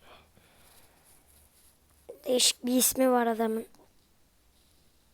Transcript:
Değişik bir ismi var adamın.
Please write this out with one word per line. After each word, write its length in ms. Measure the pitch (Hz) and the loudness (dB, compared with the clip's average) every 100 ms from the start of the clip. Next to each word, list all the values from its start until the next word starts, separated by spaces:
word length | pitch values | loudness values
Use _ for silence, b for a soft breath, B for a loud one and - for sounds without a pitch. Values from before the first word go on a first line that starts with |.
| B B B _ b b b b b b _ _ _ - _ _ _ _ _ _ - - | B B B _ b b b b b b _ _ _ -20 _ _ _ _ _ _ -20 -12
Değişik 420 | - 254 - - 247 | -2 0 0 0 -2
bir 100 | 254 | 0
ismi 340 | - - 262 | 0 0 2
var 160 | 247 233 | 2 0
adamın. 400 | 220 226 220 - - _ _ _ _ _ _ _ _ _ _ _ _ _ | -2 -2 -4 -10 -20 _ _ _ _ _ _ _ _ _ _ _ _ _